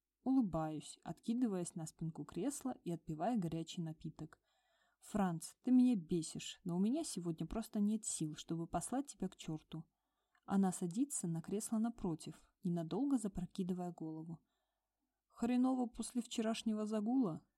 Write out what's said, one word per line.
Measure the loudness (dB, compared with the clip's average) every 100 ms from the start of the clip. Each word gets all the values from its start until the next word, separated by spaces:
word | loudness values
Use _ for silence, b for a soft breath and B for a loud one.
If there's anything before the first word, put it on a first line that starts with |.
| _ _
Улыбаюсь, | 2 4 4 2 0 -2 -8 -12
откидываясь | -10 -6 -2 2 2 2 -2
на | -4 -8
спинку | -6 -6 -6
кресла | -8 -2 -2 -2 -6 -6
и | -6
отпивая | -6 -6 -2 0 2
горячий | 0 -2 -4 -6
напиток. | -6 -6 -10 -10 -12 -14 _ _ _ _ _ _ -2
"Франц, | 2 2 0 -6 -6
ты | 6
меня | 8 8 6
бесишь, | 2 0 0 -6 -10 -8
но | -2 2
у |
меня | 2 2
сегодня | -2 -4 -4 -2 -4
просто | -4 -4 2
нет | 2 2 -2
сил, | -2 -4 -4
чтобы | -6 -4 -2
послать | -2 0 -2 -2
тебя | -4 -6
к | -4
чёрту". | -6 -8 -8 -12 -12 _ _ _ _ _ 0
Она | 4 4
садится | 2 -2 0 0 0 -2
на | -4
кресло | -2 -4 -2 0
напротив, | 0 0 -2 -2 -6 -14 _ _
ненадолго | 0 0 0 0 2 2
запрокидывая | 0 -4 -6 -4 -2 -2 -4
голову. | -6 -8 -8 -10 -12 _ _ _ _ _ _ _ _ _
"Хреново | -4 0 4 4 2 -2
после | -4 -4 -4
вчерашнего | -4 -2 0 0 0 -2 0
загула? | 0 2 4 2 0 -10